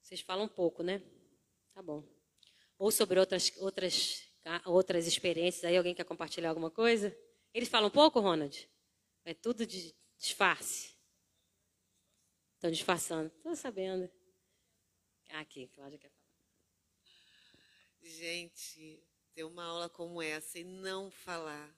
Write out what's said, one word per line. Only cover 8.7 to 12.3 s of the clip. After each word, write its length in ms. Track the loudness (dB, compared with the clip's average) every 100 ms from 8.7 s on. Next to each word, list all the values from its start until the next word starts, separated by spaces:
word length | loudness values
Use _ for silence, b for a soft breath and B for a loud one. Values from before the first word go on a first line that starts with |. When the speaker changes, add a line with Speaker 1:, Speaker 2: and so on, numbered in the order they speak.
| _ _ _ _ _
Speaker 1:
É 100 | -12
tudo 300 | -6 -4 -4
de 300 | -4 -6 -12 -18 _ _
disfarce. 760 | -8 2 4 4 -4 -8 -10 _ _ _ _ _ _ _ _ _ _ _ _ _ _